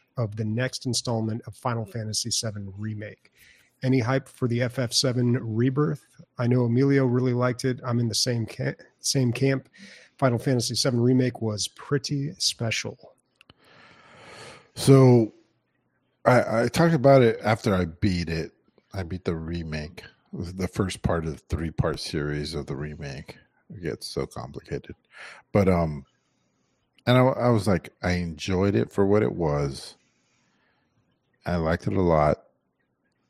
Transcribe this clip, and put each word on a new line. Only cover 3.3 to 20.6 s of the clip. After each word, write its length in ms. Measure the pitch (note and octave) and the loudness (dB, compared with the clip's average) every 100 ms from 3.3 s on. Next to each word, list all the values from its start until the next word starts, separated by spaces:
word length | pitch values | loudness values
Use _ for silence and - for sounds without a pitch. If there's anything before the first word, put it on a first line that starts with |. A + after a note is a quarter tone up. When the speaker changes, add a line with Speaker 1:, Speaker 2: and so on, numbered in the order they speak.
| _ - _ _ _ | _ -20 _ _ _
Speaker 1:
Any 180 | C3 C3 | 0 2
hype 280 | A2+ C3+ - | 2 -2 -4
for 220 | - B2 | -6 -2
the 120 | A#2 | 0
F 160 | B2 C3+ | -2 -2
F 140 | A#2+ | -2
seven 460 | - C3 B2 A#2+ B2+ A#2 A2 | 0 0 0 0 0 -2 0
Rebirth? 460 | C3 C3 D3+ D3 _ - - - | 0 2 -2 -4 _ -20 -14 -4
I 100 | A#2+ | 2
know 180 | B2 A#2+ | 2 4
Emilio 400 | A#2+ C#3 C#3 C3 | 4 4 4 4
really 280 | B2 B2+ | 2 0
liked 300 | A#2+ B2 B2 | 0 0 0
it. 160 | C3 B2 B2+ | -4 -4 -4
I'm 160 | A#2+ | -2
in 80 | A#2 | -2
the 60 | A2+ | -2
same 300 | C3 A#2 A2 | -2 -2 -4
ca-, 300 | - C3 - - _ | -6 -8 -8 -14 _
same 320 | - C#3 B2 | -4 0 0
camp. 380 | A#2+ C#3 C3 - - - - - - | 2 0 0 -6 -20 -20 -20 -20 -2
Final 220 | C3+ A#2 | 0 2
Fantasy 360 | C#3+ B2 A#2 A#2 | 0 -2 -2 -2
seven 240 | C#3+ A#2+ | 0 2
Remake 420 | B2 B2+ B2+ - | 4 4 2 -2
was 280 | A2 G#2 - | -6 -6 -8
pretty 640 | - - C#3+ - C#3+ C#3+ | -10 -4 -4 -4 -6 -6
special." 640 | - - - A2+ - - - - _ _ _ - _ _ - - - - - - - - - _ - | -6 -6 -4 -4 -4 -6 -12 -20 _ _ _ -20 _ _ -20 -20 -20 -20 -20 -20 -20 -20 -20 _ 0
Speaker 2:
So 580 | - C3+ C3 A#2+ A2 - _ _ _ _ _ _ _ _ - | 8 10 10 8 4 -4 _ _ _ _ _ _ _ _ 4
I, 380 | B2 - A2+ | 4 4 0
I 40 | A#2+ | 0
talked 260 | - E3+ | 2 2
about 280 | D#3+ C3+ C3+ | 4 6 8
it 160 | A#2 A2 | 6 4
after 300 | G#2+ A2 A2+ F#2 | 0 0 2 0
I 100 | E2+ | 0
beat 440 | E2 G2+ F2 E2 | -2 -2 0 -2
it. 220 | D#2+ D2+ - _ _ _ | -6 -6 -12 _ _ _
I 100 | G2 | -12
beat 220 | E2 F2+ - | -10 -8 -6
the 100 | E2 | -6
remake. 680 | D#2+ E2+ D#2+ D2+ D2+ - - _ _ | -6 -8 -8 -10 -10 -16 -20 _ _
It 40 | - | -12
was 160 | F#2 | -10
the 140 | F#2 | -8